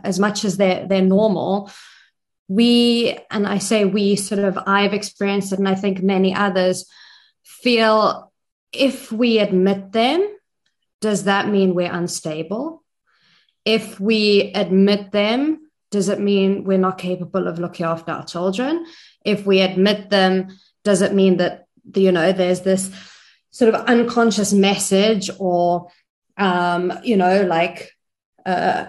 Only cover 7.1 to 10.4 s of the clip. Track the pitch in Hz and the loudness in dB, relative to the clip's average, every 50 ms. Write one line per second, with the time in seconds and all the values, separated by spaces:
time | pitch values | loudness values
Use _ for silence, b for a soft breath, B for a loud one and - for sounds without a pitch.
7.1 | b b b b b b _ - - - - 254 240 226 226 220 220 214 214 175 | b b b b b b _ -20 -20 -6 -2 0 2 2 4 4 4 4 2 0
8.1 | - - - - _ _ _ _ _ _ _ _ - - 277 262 - - - - | -2 -4 -10 -18 _ _ _ _ _ _ _ _ -4 -2 0 0 -2 -4 -10 -10
9.1 | 233 214 247 240 226 214 208 - 185 185 185 190 196 196 196 - - 220 226 254 | -4 0 0 2 2 2 2 2 2 2 2 2 0 -2 -4 -6 -2 -2 0 0
10.1 | 294 349 403 415 415 - | 0 0 -2 -4 -6 -12